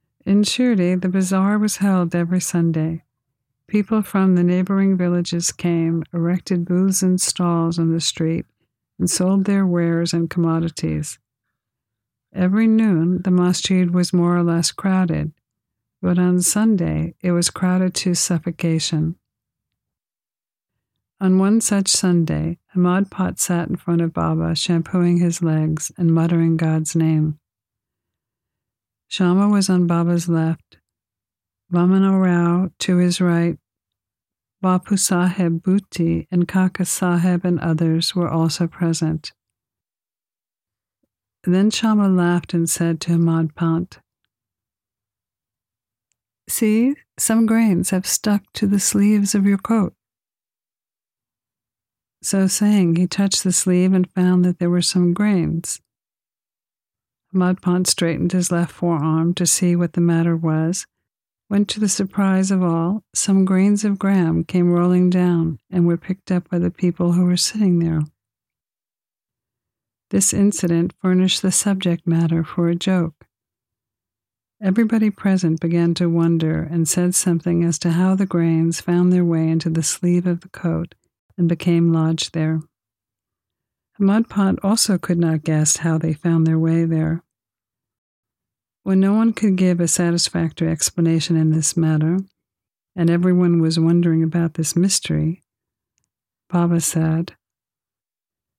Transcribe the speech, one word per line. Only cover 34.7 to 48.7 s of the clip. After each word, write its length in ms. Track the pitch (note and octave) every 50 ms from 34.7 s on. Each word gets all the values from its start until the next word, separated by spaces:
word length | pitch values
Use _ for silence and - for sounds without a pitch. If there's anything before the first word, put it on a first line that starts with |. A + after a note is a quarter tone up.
| F#3 F3+ - - G#3
Saheb 720 | F#3+ - - F#3+ F3 F3+ F3+ F3+ - F3+ E3+ E3 E3 -
Bhuti 640 | F#3 F#3+ G3+ - _ - F3+ E3 E3 E3 E3 D#3 -
and 160 | F3+ F3 F3
Kaka 380 | - - F#3+ F#3 F#3 - - F3+
Saheb 600 | - - - F#3 F3+ F3 F3 E3+ F3+ F3+ F3 -
and 140 | F3+ F3 -
others 560 | - E3 D#3+ D#3 E3+ D#3+ D#3+ E3 E3 - -
were 140 | F#3 F3 D#3+
also 400 | - E3 D#3+ D#3+ - - F3 E3
present. 640 | - - F3 E3 E3 - E3 D#3+ D#3+ D#3 - - - _ _ _ _ _ _ _ _ _ _ _ _ _ _ _ _ _ _ _ _ _ _ _ _ _ _ _ _ _ _ _ _ _ _ _ _ _ _ _ _ _ -
Then 260 | F3 F3+ F#3+ G3+ G#3+
Shama 400 | - - A3+ A3 G#3+ G#3 G3+ G3
laughed 460 | F#3 F3+ F3 F3 F3 F3 - - -
and 160 | E3+ E3 D#3+
said 300 | - - E3+ E3 E3 D#3+
to 140 | - E3+ E3+
Ahmad 420 | E3 E3 E3 E3 E3 E3 D#3 -
Pant, 420 | - E3+ E3 D#3+ E3 F3+ - - - _ _ _ _ _ _ _ _ _ _ _ _ _ _ _ _ _ _ _ _ _ _ _ _ _ _ _ _ _ _ _ _ _ _ _ _ _ _ _ _ _ _ _ _ _ _ _ _ _ -
"See, 460 | - - A#3 G#3+ G#3+ A3+ A#3+ C4 D4 - _ _ _ -
some 260 | - - A3 A3+ A3+
grains 460 | G#3+ A3+ A3+ A3+ G#3+ F#3 F3 F#3 -
have 160 | F#3+ F#3 -
stuck 460 | - - - - G#3+ G3+ G3+ - _ -
to 160 | - G#3
the 100 | G3